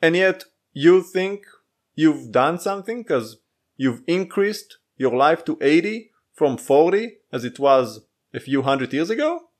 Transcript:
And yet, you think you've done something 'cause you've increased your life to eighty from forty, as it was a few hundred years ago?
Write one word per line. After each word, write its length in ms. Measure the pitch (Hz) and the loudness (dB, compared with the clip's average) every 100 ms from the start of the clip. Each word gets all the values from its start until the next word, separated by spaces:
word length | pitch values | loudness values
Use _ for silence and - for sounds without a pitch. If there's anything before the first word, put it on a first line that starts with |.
And 160 | 165 170 | 2 2
yet, 280 | 190 185 - _ _ | 0 0 -8 _ _
you 300 | - 151 185 | 0 4 4
think 440 | 175 185 190 202 - _ _ _ _ | 2 -4 -4 -6 -14 _ _ _ _
you've 360 | - 156 143 127 | 0 0 0 -2
done 280 | 113 135 175 | 0 0 -2
something 460 | 196 196 185 233 | -6 -8 -8 -12
'cause 340 | 233 147 110 110 _ _ _ _ | -4 -4 -4 -16 _ _ _ _
you've 260 | 131 120 - | -4 -4 -4
increased 720 | 175 190 - 202 208 - - _ _ | -4 -2 -2 -2 -2 -14 -20 _ _
your 180 | 131 120 | -2 2
life 280 | 143 165 | 2 2
to 140 | - - | -2 -2
eighty 500 | 135 160 180 220 220 _ _ | 2 2 2 -6 -12 _ _
from 240 | _ 147 123 | _ -2 -2
forty, 640 | - 139 165 196 226 - _ | 0 4 4 2 -4 -12 _
as 120 | 135 | -8
it 140 | 120 120 | -8 -2
was 460 | 139 135 120 110 _ _ _ | 4 4 2 -6 _ _ _
a 80 | 123 | -18
few 220 | - 135 | -4 -2
hundred 300 | 135 139 127 | 0 -2 -2
years 180 | 135 170 | -4 -4
ago? 380 | 226 302 339 _ _ | -2 -4 -4 _ _